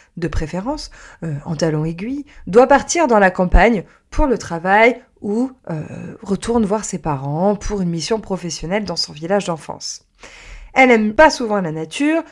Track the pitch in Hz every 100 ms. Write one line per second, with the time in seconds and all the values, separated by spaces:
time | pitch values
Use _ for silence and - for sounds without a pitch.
0 | _ - 160 - 151 175 226 302 - -
1 | - - 165 143 - 160 165 151 160 165
2 | 220 285 - - - 202 262 269 - 339
3 | 320 330 190 185 180 175 208 208 - _
4 | _ - 302 208 - 170 180 208 233 247
5 | _ _ 202 220 262 - - 156 - -
6 | 175 - 202 190 - 233 196 214 - 185
7 | 165 139 139 156 196 202 - 208 175 165
8 | 151 220 - 185 175 151 156 208 190 170
9 | - 147 165 202 180 160 - - - -
10 | _ _ - - - - - - 254 226
11 | 214 214 311 - 226 208 170 156 160 -
12 | 294 320 320